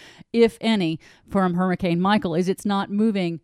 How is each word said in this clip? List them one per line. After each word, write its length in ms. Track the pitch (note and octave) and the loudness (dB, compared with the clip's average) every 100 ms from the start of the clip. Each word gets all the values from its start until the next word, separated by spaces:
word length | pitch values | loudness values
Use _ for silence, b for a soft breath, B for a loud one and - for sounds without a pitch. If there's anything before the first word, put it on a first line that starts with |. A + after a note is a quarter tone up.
| B B - | B B -2
if 280 | A#3 A3+ - | 4 4 2
any, 380 | A3+ G#3+ D#3+ D#3+ b b - | -2 0 -2 -4 b b -4
from 280 | G3+ F#3 F3 | 0 0 2
Hurricane 440 | F#3 F3 F3+ E3+ | 0 0 -2 0
Michael, 360 | G3 G#3+ F3+ E3 | 2 0 0 -2
is 120 | F3+ | -2
it's 200 | - G#3 | -2 -2
not 240 | G3 F#3+ | -4 -2
moving 480 | G3+ A3 G3 E3+ E3 | 0 0 0 -4 -6